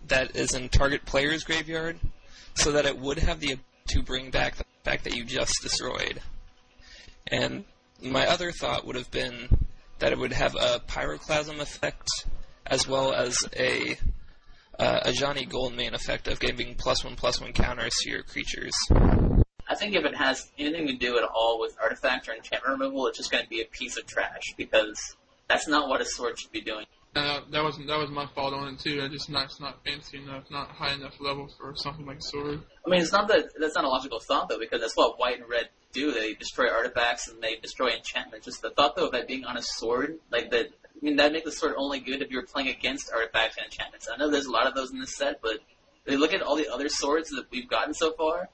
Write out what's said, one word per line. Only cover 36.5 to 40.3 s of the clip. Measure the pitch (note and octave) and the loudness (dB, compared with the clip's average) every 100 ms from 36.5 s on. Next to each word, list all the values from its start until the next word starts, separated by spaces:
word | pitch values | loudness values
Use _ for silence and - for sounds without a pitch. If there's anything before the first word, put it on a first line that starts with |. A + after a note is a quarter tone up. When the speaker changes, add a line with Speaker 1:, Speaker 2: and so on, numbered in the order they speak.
| - B2 | 0 2
Speaker 2:
artifacts | A2 B2 B2 A#2+ A#2+ - | 4 0 2 2 0 -6
and | A2+ | -6
they | A2+ A2+ | -6 -4
destroy | - - C3 | -8 -2 0
enchantments. | A2+ - B2+ A#2+ A2 - | 0 -4 -6 -8 -14 -14
Just | - | -8
the | A2+ | -6
thought | - C#3+ - | 2 2 4
though | D#3 | 0
of | |
that | B2+ - | 0 -4
being | C3 | -6
on | A#2+ A#2+ | -6 -6
a | |
sword, | A#2+ - A#2 A#2+ D3 D#3+ _ | -6 -4 0 0 0 -6 _